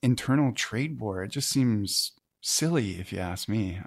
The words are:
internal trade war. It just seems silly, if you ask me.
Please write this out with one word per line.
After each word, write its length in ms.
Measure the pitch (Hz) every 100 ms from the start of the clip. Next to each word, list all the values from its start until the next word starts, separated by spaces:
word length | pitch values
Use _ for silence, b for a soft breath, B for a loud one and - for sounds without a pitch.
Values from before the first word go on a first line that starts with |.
internal 500 | 123 123 - 139 139
trade 460 | 107 - 110 151 131
war. 240 | 107 95
It 60 | 95
just 200 | 139 -
seems 640 | 139 127 107 98 - - _ _ _
silly, 580 | - - 160 165 104 90
if 140 | 92
you 60 | 95
ask 280 | 90 92 -
me. 320 | 107 92 90